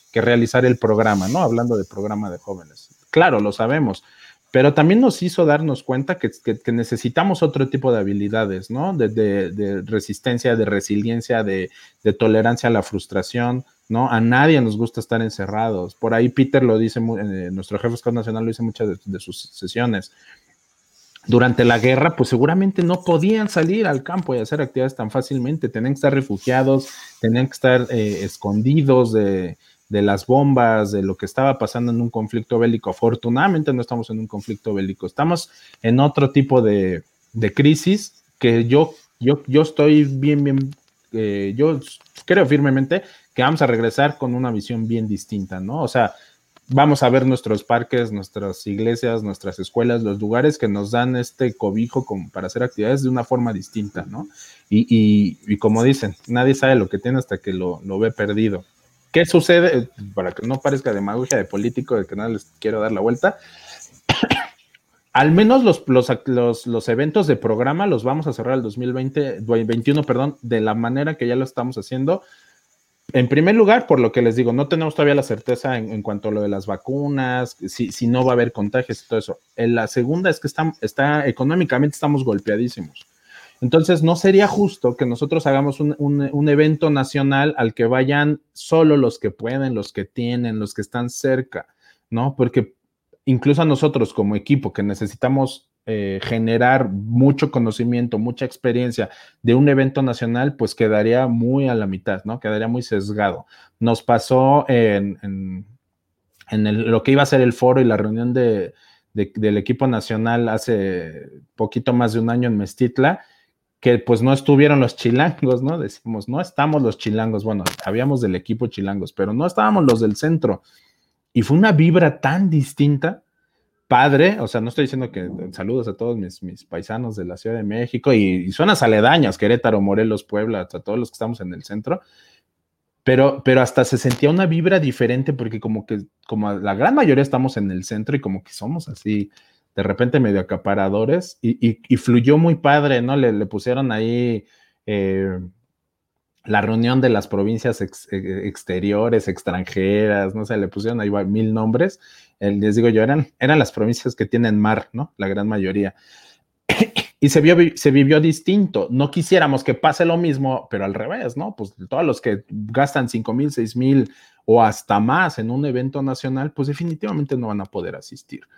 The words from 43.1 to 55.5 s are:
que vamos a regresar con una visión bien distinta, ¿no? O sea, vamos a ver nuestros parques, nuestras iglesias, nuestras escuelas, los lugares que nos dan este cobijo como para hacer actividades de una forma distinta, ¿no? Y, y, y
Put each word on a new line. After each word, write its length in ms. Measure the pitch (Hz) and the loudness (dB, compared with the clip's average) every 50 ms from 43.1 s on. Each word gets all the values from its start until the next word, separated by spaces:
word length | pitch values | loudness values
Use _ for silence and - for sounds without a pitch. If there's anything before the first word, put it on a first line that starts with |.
| - - _ _ - | -20 -20 _ _ -2
que 80 | - - | 0 2
vamos 180 | 147 160 156 | 2 2 2
a 60 | 156 127 | 2 2
regresar 500 | 120 113 113 113 - - 139 147 143 - | 2 2 0 0 0 2 0 0 0 -2
con 160 | 139 123 120 | -6 -4 -4
una 180 | 123 131 123 | -4 -4 -4
visión 360 | 113 107 101 - 123 113 113 110 | -4 -6 -6 -6 -6 -6 -4 -4
bien 220 | 113 117 110 104 | -2 -4 -2 -4
distinta, 500 | 104 95 - - 107 101 95 92 95 92 | -6 -6 -8 -8 -8 -8 -8 -8 -8 -10
¿no? 220 | 95 98 127 160 151 | -8 -8 -6 -4 -4
O 40 | 117 | -2
sea, 260 | - 127 117 101 - - - _ _ _ _ _ _ _ _ - | 0 0 0 0 -2 -8 -20 _ _ _ _ _ _ _ _ -2
vamos 320 | 131 135 143 151 147 139 | 2 4 4 4 4 4
a 80 | 139 123 | 4 4
ver 160 | 120 135 131 | 4 4 4
nuestros 380 | 131 131 120 - 107 107 101 - | 2 0 0 0 -2 -4 -4 -2
parques, 480 | - 117 117 120 - - 123 120 110 | 0 -2 -2 0 0 -2 -2 -2 -2
nuestras 560 | 107 101 95 - - 107 101 98 90 - - 107 | -4 -8 -10 -8 -10 -8 -6 -6 -8 -8 -8 -8
iglesias, 560 | 101 101 110 117 120 120 - 120 117 113 110 | -4 -2 -2 -2 -2 -2 -2 -2 -2 -2 -4
nuestras 340 | 104 95 - - 98 90 - | -6 -8 -8 -10 -10 -10 -10
escuelas, 460 | 92 - - 120 117 117 120 117 113 | -10 -6 -2 -2 0 0 0 0 -2
los 160 | 107 98 101 | -2 -4 -4
lugares 380 | 107 104 113 120 127 151 147 - | -4 -2 0 2 2 2 0 0
que 100 | - 110 | -2 -2
nos 240 | 101 104 101 101 | -2 -2 -4 -2
dan 240 | 110 120 120 127 127 | -2 0 0 0 -2
este 400 | 123 120 - _ - 131 123 - | -4 -6 -6 _ -4 -4 -4 -4
cobijo 500 | - - 101 95 107 117 117 - - 139 | -4 -4 -4 -2 -2 -4 -2 -4 -4 -4
como 240 | - 104 98 85 - | -4 -8 -10 -10 -10
para 180 | - 95 92 - | -10 -10 -10 -8
hacer 140 | - 120 | -6 -4
actividades 420 | 123 123 - - 104 110 131 139 135 | -6 -4 -4 -4 -2 0 0 0 0
de 60 | 127 | -2
una 140 | 127 127 - | -2 -2 -2
forma 300 | - 131 123 120 120 110 | -2 -2 -2 -2 -2 -4
distinta, 520 | 92 98 - - 113 104 101 - 92 - | -6 -10 -10 -8 -8 -8 -8 -10 -12 -12
¿no? 220 | 71 98 113 - - _ - - - - _ _ - | -12 -12 -14 -14 -16 _ -20 -20 -20 -20 _ _ -2
Y, 160 | 104 107 117 - | 0 0 2 4
y, 480 | 120 113 107 107 104 104 104 92 - - - | 4 4 4 6 4 4 4 2 -2 -6 -6
y 100 | 104 | -6